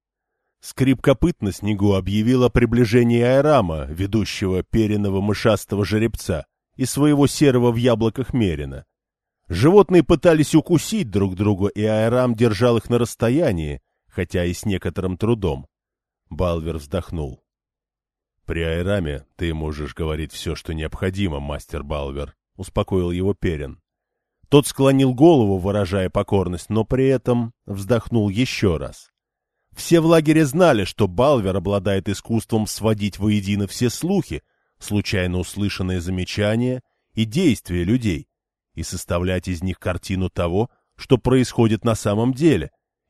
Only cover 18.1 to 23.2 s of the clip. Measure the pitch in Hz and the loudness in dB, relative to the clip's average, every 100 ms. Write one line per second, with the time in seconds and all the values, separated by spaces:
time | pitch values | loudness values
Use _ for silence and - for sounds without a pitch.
18.1 | _ _ _ - 82 82 82 90 101 78 | _ _ _ -10 -6 -4 -4 -2 -2 -4
19.1 | 69 - - 87 80 78 76 71 - 80 | -8 -12 -8 -6 -4 -6 -8 -10 -6 -6
20.1 | 76 80 - 92 78 - 80 78 - 95 | -6 -8 -10 -8 -8 -8 -8 -8 -6 -6
21.1 | 95 98 71 71 71 - 80 71 73 71 | -2 -4 -4 -8 -10 -10 -10 -8 -8 -8
22.1 | 69 71 - _ - 95 - 101 95 87 | -8 -12 -14 _ -16 -6 -4 -2 0 0
23.1 | 90 | -2